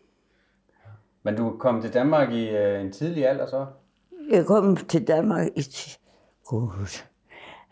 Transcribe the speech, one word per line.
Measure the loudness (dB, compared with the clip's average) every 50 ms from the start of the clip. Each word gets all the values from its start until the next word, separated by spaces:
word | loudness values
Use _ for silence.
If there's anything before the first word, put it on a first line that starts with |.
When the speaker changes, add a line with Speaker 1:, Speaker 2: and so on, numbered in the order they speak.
| _ _ _ _ _ _ _ _ _ _ _ _ _ _ _ _ _ -20 -20 -20 _ _ _ _ _
Speaker 1:
Men | -4 -2 -2
du | -2 -4 -4 0
kom | 0 0 2 2
til | -2 0 0
Danmark | 2 2 4 4 4 4 2
i, | 0 -2 -2 -2 0 0
øh, | 2 2 0 0
en | -4 -6
tidlig | -6 -6 -6 -4 -2 0 2 2
alder | 2 0 -2
så? | -4 -4 -6 -6 -6 -12 -20 _ _ _ _ _ _ -18 -14 -2 2
Speaker 2:
Jeg | 4 4 4
kom | 4 4 4 6 4 2
til | 2 0 -2 -2 0 2 2
Danmark | 2 2 2 0 0 0 -2 -2 -2
i | -6
ti-, | -8 -6 -8 -14 -14 -14 -18 -20 _ _ _ _ _ _ _ _ _
Gud. | -6 -4 -4 -4 -4 -6 -8 -10 -10 -10 -14 -16 _ _ _ _ _ -20 -20 -20 -20 -20 -20 -20 _